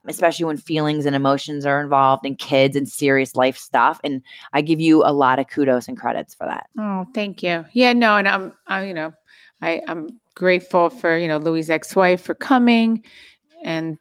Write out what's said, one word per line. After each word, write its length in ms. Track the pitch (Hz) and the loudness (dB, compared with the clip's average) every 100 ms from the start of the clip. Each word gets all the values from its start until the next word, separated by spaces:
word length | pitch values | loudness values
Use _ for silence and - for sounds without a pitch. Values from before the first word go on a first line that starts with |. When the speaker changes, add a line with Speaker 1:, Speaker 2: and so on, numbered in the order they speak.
| - | -14
Speaker 1:
especially 400 | - 165 160 165 | -2 0 0 -4
when 100 | 151 | -6
feelings 500 | - 156 151 151 143 | -4 -2 0 0 0
and 80 | |
emotions 500 | 139 139 139 - 147 | 0 0 0 -4 -6
are 160 | 143 143 | -2 -2
involved 440 | 143 139 135 135 139 | 0 2 4 2 -2
and 120 | 135 | -10
kids 380 | - 135 135 139 | -2 2 2 0
and 120 | 139 | -6
serious 480 | - 143 135 131 - | -2 0 2 0 0
life 200 | 127 127 | 0 0
stuff. 440 | - 123 127 156 | -4 2 2 0
And 200 | 147 131 - - - | -6 -8 -10 -20 -4
I 80 | 143 | -2
give 200 | 151 160 | 0 2
you 240 | 160 156 | 4 4
a 80 | - | 4
lot 260 | 143 131 131 | 4 2 2
of 100 | 131 | -2
kudos 400 | - 139 123 117 | -2 0 0 -2
and 100 | 123 | -8
credits 360 | 120 - - | -6 -6 -8
for 120 | - - | -12 -10
that. 220 | - - - | -10 -12 -10
Speaker 2:
Oh, 280 | 208 190 185 | -6 -6 -6
thank 280 | 226 208 180 | -8 -8 -6
you. 220 | 180 170 160 | -6 -6 -4
Yeah, 200 | 240 247 | 0 2
no, 240 | 240 226 208 | 4 4 2
and 120 | 196 | 2
I'm, 240 | 196 190 - - | -2 -4 -14 -8
I, 180 | 196 | -8
you 100 | 196 | -6
know, 180 | 170 156 156 _ _ _ - | -8 -10 -12 _ _ _ -8
I, 200 | 165 165 165 | -4 -4 -6
I'm 340 | 165 160 - _ | -10 -12 -16 _
grateful 560 | - 180 180 175 180 170 | -4 0 0 0 0 0
for, 260 | 247 170 165 | 0 -2 0
you 120 | 170 | 0
know, 80 | 151 | -2
Louis' 340 | 156 165 160 | -2 -2 -2
ex-wife 520 | 156 - 190 185 180 | -4 -2 2 2 2
for 120 | - | -2
coming, 720 | - - 262 240 233 226 220 - - - _ _ 330 | -6 0 2 4 4 2 -2 -6 -20 -20 _ _ -14
and 340 | 320 165 160 156 | -8 -6 -6 -8